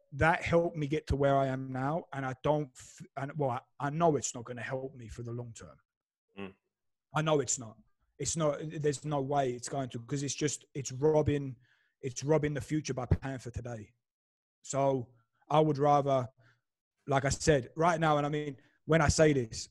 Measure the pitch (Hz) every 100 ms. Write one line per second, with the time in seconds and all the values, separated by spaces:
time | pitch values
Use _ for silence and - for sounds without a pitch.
0 | _ 135 156 175 - 170 170 165 147 151
1 | - 139 139 139 135 131 131 131 135 165
2 | - 139 131 131 147 151 143 - - -
3 | - - 139 151 139 123 - - 143 151
4 | 170 139 - 127 120 120 110 131 131 131
5 | 113 - 117 120 123 110 85 67 _ _
6 | _ _ _ 98 98 - _ _ _ _
7 | _ 147 156 156 127 - 113 - _ _
8 | _ - 143 165 151 143 156 160 147 143
9 | 151 147 135 143 135 123 - 143 127 123
10 | 117 143 139 - 147 - _ - 127 127
11 | 151 151 147 143 139 123 _ _ _ _
12 | 135 127 139 156 147 143 - 156 139 131
13 | 120 - 135 131 120 117 113 117 104 _
14 | _ _ _ _ _ _ - 135 139 135
15 | 120 _ _ _ - 147 156 135 147 143
16 | 139 135 123 _ _ _ _ _ _ _
17 | - 135 139 - - 147 120 - 165 160
18 | 160 151 147 151 151 131 _ _ - 160
19 | 147 - 156 139 113 - -